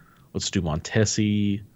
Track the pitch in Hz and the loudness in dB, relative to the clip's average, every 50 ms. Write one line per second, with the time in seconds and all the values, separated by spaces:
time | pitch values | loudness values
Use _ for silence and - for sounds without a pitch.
0 | - - _ - - _ - 95 - - - 101 85 82 76 85 - - - 113 | -20 -20 _ -20 -18 _ -8 -6 -6 -2 -2 -2 0 0 -2 -2 -4 0 2 2
1 | 107 - - - 107 104 104 104 104 101 101 101 - - _ | 2 2 2 0 2 2 2 2 2 0 -2 -4 -6 -12 _